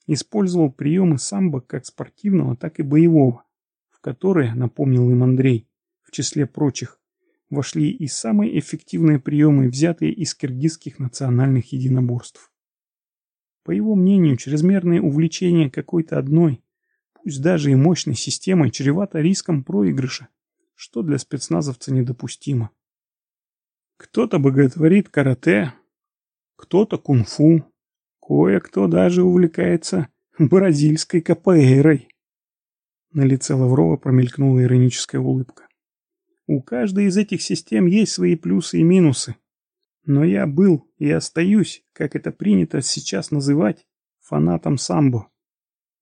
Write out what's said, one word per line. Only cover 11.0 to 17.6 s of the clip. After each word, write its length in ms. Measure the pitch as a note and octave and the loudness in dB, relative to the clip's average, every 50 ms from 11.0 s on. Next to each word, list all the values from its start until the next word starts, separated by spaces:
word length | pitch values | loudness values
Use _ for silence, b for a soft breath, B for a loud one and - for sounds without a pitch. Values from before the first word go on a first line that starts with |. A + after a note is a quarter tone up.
| C3+ B2 - - C#3 C3 B2 B2 C3+ C3+ C3 B2 - - C#3+ | -10 -10 -8 -6 -4 -2 0 0 2 2 0 0 -2 -4 -8
единоборств. 800 | C3 C3 C3 B2+ B2+ B2+ A#2+ A#2+ A#2+ - - _ - _ _ _ _ _ _ _ _ _ _ _ _ _ _ _ _ _ _ _ _ _ _ _ _ - | -6 -2 -2 0 0 0 -2 -4 -8 -10 -14 _ -20 _ _ _ _ _ _ _ _ _ _ _ _ _ _ _ _ _ _ _ _ _ _ _ _ -8
По 80 | E3 | -6
его 240 | E3+ G3+ G#3+ A3 G#3+ | -4 -2 -2 0 2
мнению, 420 | F#3+ F3+ F#3+ G3+ F#3+ E3+ D3+ C3 | 2 2 4 4 4 4 2 2
чрезмерное 640 | A#2 - C3+ D3 D3+ D#3+ F#3 G3 F#3+ F3 F3 E3+ E3+ | 0 -4 -4 -4 0 0 2 0 0 0 0 0 0
увлечение 680 | - D#3 C#3 D3+ E3 E3 - - F#3 F3 F3 E3 D#3 C3 | 0 0 0 0 -2 -2 -2 -4 -2 0 2 2 0 0
какой-то 480 | - - - - - E3+ D#3+ - D#3+ D3 | -4 -10 -10 -6 -4 -4 -4 -4 -4 -6
одной, 440 | C3+ C#3 D3+ E3 E3+ D#3 B2 - _ _ _ _ _ _ _ _ _ _ _ _ - | -2 0 2 2 2 2 0 -4 _ _ _ _ _ _ _ _ _ _ _ _ -12
пусть 180 | F3+ C#3+ C3 | -10 -8 -4
даже 300 | C#3 F3 F#3 D#3 | -2 -2 0 0